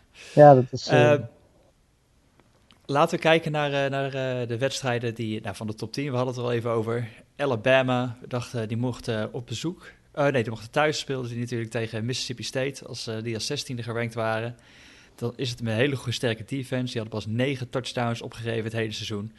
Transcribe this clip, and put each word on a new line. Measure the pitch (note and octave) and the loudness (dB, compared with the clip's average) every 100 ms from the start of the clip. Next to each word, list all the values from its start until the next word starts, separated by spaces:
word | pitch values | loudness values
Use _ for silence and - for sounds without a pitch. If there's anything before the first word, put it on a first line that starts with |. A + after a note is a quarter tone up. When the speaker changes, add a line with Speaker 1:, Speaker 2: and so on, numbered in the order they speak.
| _ - - | _ -20 2
Speaker 1:
Ja, | - D3 | 12 12
dat | C3+ B2 | 12 8
is, | B2+ - | -4 2
eh, | D3+ D3 | 6 8
Speaker 2:
Eh, | D3 A2 - _ _ _ _ _ _ _ _ _ _ _ _ _ _ - | 6 0 -14 _ _ _ _ _ _ _ _ _ _ _ _ _ _ -2
laten | C#3+ E3 E3 | 2 2 2
we | |
kijken | D#3+ E3 D#3+ | 4 4 2
naar, | D3+ D3 C#3 C#3 | -2 0 0 0
eh, | |
naar, | C#3 C#3 | 0 -2
eh, | C3+ C3 B2+ A#2 | -2 -2 -2 -2
de | A#2 | -2
wedstrijden | C3+ - C3 A#2+ A#2+ A2 | -2 -2 -2 -2 -2 -4
die, | A2 G#2+ | -4 -4
nou, | G#2 F#2 | -6 -6
van | A2 | -8
de | G#2+ | -6
top | A2 | -8
tien. | - C#3+ | -6 -4
We | B2 | -2
hadden | B2+ | -2
het | B2 | -2
er | B2 | -2
al | |
even | A#2+ A#2 | -2 0
over. | A#2 A2 A#2 A2+ - - - | 0 0 -4 -6 -12 -18 -4
Alabama, | C#3+ A2+ B2+ C3 B2+ B2 B2 A#2 | -2 0 4 6 4 0 -2 -8
we | - | -8
dachten, | B2 A#2 A#2+ A2 | -8 -6 -6 -4
die | A2+ | -2
mocht, | B2 A#2 - | -4 -4 -6
eh, | A2 G#2+ | -4 -4
op | - A#2+ | -8 -10
bezoek. | A2+ D#3+ G3 - - _ | -8 -6 -8 -14 -20 _
Eh, | - C#3+ | 0 2
nee, | C3 | 2
die | A2+ | -2
mochten | G#2+ A2 | -6 -4
thuis, | D3 D3+ D3+ | 0 0 0
speelden | - C3 A#2+ | -4 -6 -6
die | A#2+ | -6
natuurlijk | A#2+ A#2+ A2 | -4 -4 -4
tegen | A#2+ A2+ A2 A2+ | -4 -4 -4 -4
Mississippi | B2+ - C3+ | -4 -6 -8
State, | G#2+ C3+ C3 - - | -6 -4 -4 -6 -12
als, | A#2+ - | -12 -8
eh, | A2 | -6
die | A#2 A2 | -6 -6
als | - | -4
zestiende | C#3+ - A#2+ | -6 -6 -8
gerankt | A2+ A#2 A#2 | -6 -4 -4
waren. | A#2 A2+ A2 A#2 B2 - - - - - - | -2 -2 -2 -4 -10 -20 -20 -20 -20 -20 -8
Dan | A#2+ - | -6 -4
is | C3 | -6
het | A#2+ | -4
met | A#2 | -2
een | A2 | 0
hele | C#3+ C3+ | 0 0
goede, | A#2+ | -4
sterke | - B2 A2 G#2+ | -4 -2 -4 -6
defense. | C#3 B2 B2+ B2 | -8 -4 -4 -4
Die | A#2+ | -6
hadden | G#2+ A2 | -6 -6
pas | G#2 | -4
negen | A2+ C3+ C3 A#2+ | -2 -2 -2 -6
touchdowns | C3+ A2+ - A#2+ A#2 | -6 -4 -2 -2 -4
opgegeven | - - A#2 A2+ | -8 -8 -6 -4
het | A2 | -4
hele | A2+ G#2+ | -4 -4
seizoen. | G#2+ G2+ G#2 A2 | -6 -8 -8 -8